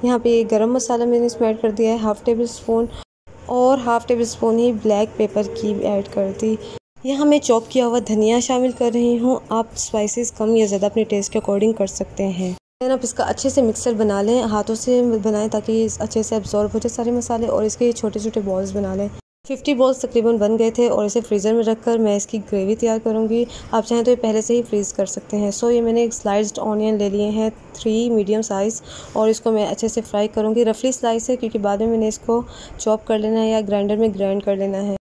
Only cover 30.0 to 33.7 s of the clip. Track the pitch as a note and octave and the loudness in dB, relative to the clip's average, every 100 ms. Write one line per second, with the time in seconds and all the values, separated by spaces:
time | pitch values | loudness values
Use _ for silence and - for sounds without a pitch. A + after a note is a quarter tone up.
30 | A3+ G#3 G#3+ G#3+ G#3+ A3 A#3 A3 C4 B3+ | -4 -2 -2 0 0 2 2 2 -2 0
31 | A#3+ A3+ A3+ B3+ A3+ A3+ G3+ G3+ A3+ A3+ | 0 -2 0 -2 -2 -2 0 0 0 2
32 | A3 G#3+ - A#3 A#3+ - - - - A3 | 0 -2 -2 -2 -2 -14 -18 -6 -2 -2
33 | A3 A3 G#3+ A3 A3 A3 G#3 | 0 -2 0 0 2 0 0